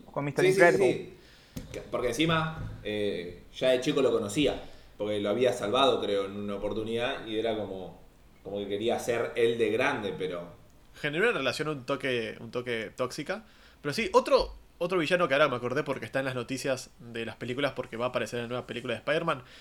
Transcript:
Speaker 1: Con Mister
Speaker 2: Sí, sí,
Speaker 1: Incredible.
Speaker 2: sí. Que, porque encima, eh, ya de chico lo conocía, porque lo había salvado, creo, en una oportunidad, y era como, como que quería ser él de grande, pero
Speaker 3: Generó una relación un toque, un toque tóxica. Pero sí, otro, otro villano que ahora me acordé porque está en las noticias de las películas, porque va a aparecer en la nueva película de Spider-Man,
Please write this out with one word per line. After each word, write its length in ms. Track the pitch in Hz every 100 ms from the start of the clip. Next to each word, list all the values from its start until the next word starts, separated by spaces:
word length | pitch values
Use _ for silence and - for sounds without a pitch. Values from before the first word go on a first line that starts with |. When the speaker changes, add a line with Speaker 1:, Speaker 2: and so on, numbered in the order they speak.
| -
Speaker 1:
Con 120 | 143
Mister 200 | 143 139
Speaker 2:
Sí, 80 | 185
sí, 80 | 190
Speaker 1:
Incredible. 160 | 175 190
Speaker 2:
sí. 380 | 180 - - - - - - - -
Que, 80 | -
porque 260 | - 113 120
encima, 720 | 117 160 160 160 - - -
eh, 600 | 104 107 104 87 87 - -
ya 160 | - 131
de 100 | 123
chico 220 | 151 139
lo 100 | 123
conocía, 500 | 113 104 156 127 87 - - - -
porque 220 | 104 104
lo 100 | 104
había 220 | 117 127
salvado, 480 | - 104 123 135 107
creo, 260 | 101 101 98
en 100 | 101
una 200 | 101 101
oportunidad, 680 | 104 104 110 117 123 139 110
y 120 | 110
era 180 | 113 107
como, 440 | 98 95 87 82 - - - -
como 160 | 95 101
que 100 | 98
quería 300 | 101 117 117
ser 340 | - 117 117 120
él 220 | 117 113
de 120 | 107
grande, 440 | 113 139 127 101 85
pero 280 | 92 87 85 - - - -
Speaker 3:
Generó 340 | - 151 151 233
una 80 | 180
relación 300 | 131 117 151
un 160 | 147
toque, 520 | 123 139 139 123 110 -
un 100 | 117
toque 400 | 123 120 117 101 -
tóxica. 480 | 123 - 147 202 - - - -
Pero 100 | 147
sí, 160 | 175 226
otro, 420 | 240 254 254 - - - -
otro 200 | 170 185
villano 300 | 147 175 165
que 60 |
ahora 140 | 135 151
me 80 | 123
acordé 260 | 120 131
porque 220 | 147 131 113
está 140 | 135
en 40 |
las 100 | 135
noticias 560 | 127 113 131 143 127 - -
de 280 | 120 113 110
las 100 | 104
películas, 360 | 120 123 139
porque 240 | 131 117 113
va 100 | 120
a 20 |
aparecer 300 | 123 113 120
en 60 |
la 40 | 117
nueva 180 | 123 120
película 280 | 117 123
de 40 | 113
Spider-Man, 420 | - 156 165 139 - -